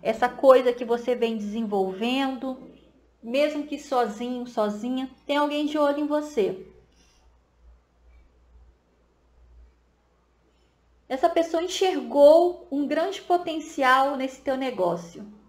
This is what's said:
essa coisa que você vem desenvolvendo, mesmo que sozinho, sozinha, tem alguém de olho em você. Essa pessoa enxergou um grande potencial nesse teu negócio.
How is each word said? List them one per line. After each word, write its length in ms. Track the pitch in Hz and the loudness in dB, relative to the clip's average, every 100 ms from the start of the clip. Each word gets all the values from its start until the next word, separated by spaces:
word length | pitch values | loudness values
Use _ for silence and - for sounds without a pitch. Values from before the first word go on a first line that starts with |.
essa 260 | - 226 247 | -4 -2 -2
coisa 440 | 240 269 254 247 | 2 8 8 6
que 120 | 240 | -2
você 300 | 233 233 240 | -4 -4 -2
vem 220 | 247 226 226 | -2 -2 -2
desenvolvendo, 1300 | 208 214 226 202 190 190 233 262 269 262 262 262 - - _ _ _ _ | -6 -6 -4 -2 -2 -2 -2 -2 -2 -4 -10 -10 -16 -20 _ _ _ _
mesmo 440 | 220 262 302 294 294 | -6 0 0 -2 -8
que 120 | 285 | -10
sozinho, 680 | - 254 226 208 247 247 247 | -4 -2 -2 -4 -8 -8 -8
sozinha, 640 | - 208 208 240 254 262 - - | -4 -4 -4 -6 -6 -6 -12 -4
tem 100 | 285 | -2
alguém 300 | 294 294 294 | -2 -2 -2
de 120 | 302 | 0
olho 220 | 285 285 | 0 0
em 60 | 294 | -2
você. 680 | 302 302 - - 190 - - _ _ _ _ _ _ _ _ - - _ _ _ - _ _ _ - - _ _ _ _ _ _ _ - - - _ _ _ _ _ _ _ _ _ _ _ _ _ _ | -4 -4 -2 -2 -4 -14 -20 _ _ _ _ _ _ _ _ -20 -20 _ _ _ -20 _ _ _ -20 -20 _ _ _ _ _ _ _ -20 -20 -20 _ _ _ _ _ _ _ _ _ _ _ _ _ _
Essa 160 | 262 339 | -2 0
pessoa 340 | 339 330 330 | 2 0 -2
enxergou 1040 | 359 - 381 302 233 277 285 320 349 349 - | -4 0 0 0 -2 8 8 10 6 -2 -8
um 160 | 277 277 | -4 -2
grande 340 | 302 349 381 | -2 -2 -6
potencial 960 | - 349 349 320 - - 262 262 269 277 | 0 0 0 -8 -8 0 4 4 4 -2
nesse 240 | 262 262 | -6 -6
teu 160 | - 262 | -6 -4
negócio. 760 | 262 208 180 170 - - 202 - | -4 -2 -2 -2 -8 -18 -20 -20